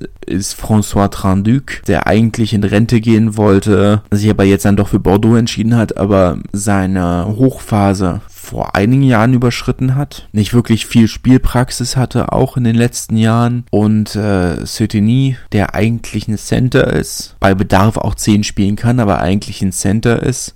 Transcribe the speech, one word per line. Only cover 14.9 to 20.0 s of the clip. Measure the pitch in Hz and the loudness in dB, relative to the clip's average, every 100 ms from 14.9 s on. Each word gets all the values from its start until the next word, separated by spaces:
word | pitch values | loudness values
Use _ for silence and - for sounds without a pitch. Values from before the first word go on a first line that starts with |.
| 107 107 127 135 127 - | 0 2 2 0 -4 -4
der | 107 90 | -2 -2
eigentlich | - 110 117 - 107 107 | 0 -2 -2 -6 -8 -6
ein | 104 | -8
Center | - 117 123 131 123 | -2 -2 2 2 2
ist, | - - - - - | 0 -4 -10 -14 -2
bei | 98 | 0
Bedarf | 95 107 95 104 - | 0 2 2 2 0
auch | - | -4
Zehn | - - 104 | -2 0 0
spielen | 104 - 98 104 | 0 -2 -2 0
kann, | 117 123 | 0 0
aber | 104 78 | 0 0
eigentlich | 69 101 - 101 | 0 -2 -4 -6
ein | 98 | -4
Center | - 98 107 | -2 -2 0